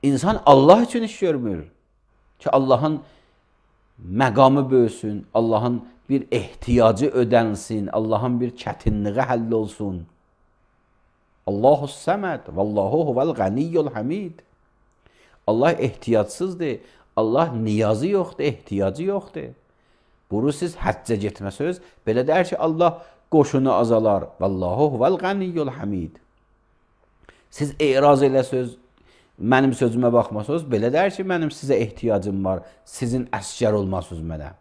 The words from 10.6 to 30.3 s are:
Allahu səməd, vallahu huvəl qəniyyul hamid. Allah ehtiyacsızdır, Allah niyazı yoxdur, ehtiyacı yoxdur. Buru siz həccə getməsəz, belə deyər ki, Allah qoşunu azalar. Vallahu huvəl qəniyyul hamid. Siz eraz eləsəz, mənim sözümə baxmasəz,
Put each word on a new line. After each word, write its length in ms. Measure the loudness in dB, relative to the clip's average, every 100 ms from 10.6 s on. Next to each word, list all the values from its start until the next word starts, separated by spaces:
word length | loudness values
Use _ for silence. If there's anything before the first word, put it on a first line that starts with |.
| _ _ _ _ _ _ _ _ -6
Allahu 380 | 0 4 2
səməd, 640 | 0 -8 -4 -4 -4 -8 -8 -4
vallahu 480 | -2 0 0 0 0
huvəl 240 | 0 -2 0
qəniyyul 560 | -2 -2 -2 -2 -2
hamid. 480 | -4 -6 -6 -8 -14 _ _ _ _ _ _ _ _ _ _ -2
Allah 260 | 2 2
ehtiyacsızdır, 1040 | 2 -4 -6 0 0 0 -4 -8 -6 -6 -8 -12 _ _ -2
Allah 360 | 0 2 0
niyazı 540 | -2 -2 0 0 0 0
yoxdur, 380 | -2 -4 -4
ehtiyacı 580 | -6 -6 -8 -2 -2 -4
yoxdur. 480 | -6 -6 -8 -14 -14 -16 _ _ _ _ _ _ _
Buru 220 | -2 -2
siz 240 | -2 -6 -4
həccə 400 | -4 -4 -4 -4
getməsəz, 600 | -4 -6 -12 -6 -6 -6 -12 _ -2
belə 200 | -2 2
deyər 220 | 0 0
ki, 100 | -2
Allah 440 | -2 2 2 0 -16 _ _
qoşunu 420 | 2 4 2 2
azalar. 520 | 2 2 4 4 2 -2 -4
Vallahu 520 | -2 -2 -2 0 0
huvəl 240 | 2 0 0
qəniyyul 500 | -2 -4 -4 -4 -6
hamid. 460 | -6 -6 -6 -6 -12 _ _ _ _ _ _ _ _ _ _ _ _ _
Siz 240 | -8 -8 -2
eraz 420 | 2 4 6 6
eləsəz, 540 | 4 2 0 -2 -6 -10 _ _ _ _ _ _
mənim 320 | 0 2 2
sözümə 380 | 2 0 2 2
baxmasəz, 520 | 2 2